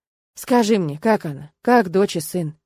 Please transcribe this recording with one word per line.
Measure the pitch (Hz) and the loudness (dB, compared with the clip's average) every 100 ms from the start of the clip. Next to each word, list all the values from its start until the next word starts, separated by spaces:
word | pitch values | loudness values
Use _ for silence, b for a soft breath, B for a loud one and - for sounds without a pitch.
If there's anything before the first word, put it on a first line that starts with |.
| _ _ _ | _ _ _
«Скажи | - - 247 214 220 | -12 0 2 2 2
мне, | 160 147 | 0 -2
как | 226 214 165 | 0 0 -2
она? | 139 147 _ | -12 -16 _
Как | - 247 185 | 2 2 4
дочь | 180 196 170 | 0 0 -2
и | |
сын?» | 151 180 160 156 | -6 -6 -6 -8